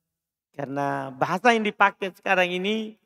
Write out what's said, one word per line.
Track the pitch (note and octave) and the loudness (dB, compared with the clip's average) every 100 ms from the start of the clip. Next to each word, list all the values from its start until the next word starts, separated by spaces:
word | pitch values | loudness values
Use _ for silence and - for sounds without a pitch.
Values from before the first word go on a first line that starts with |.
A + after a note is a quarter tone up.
| _ _ _ _ _ - | _ _ _ _ _ -14
Karena | C#3 C#3 C#3 C#3 C3+ | -10 -4 -4 -4 -8
bahasa | C3 C#3 F3+ B3 | -4 -2 2 2
yang | A#3 G#3 | 2 0
dipakai | - G3+ - F#3+ - | 2 2 2 -8 -6
sekarang | - F#3 F3+ | 0 2 2
ini | F3+ F#3+ A3 A3 G#3+ | 0 -2 -2 -6 -14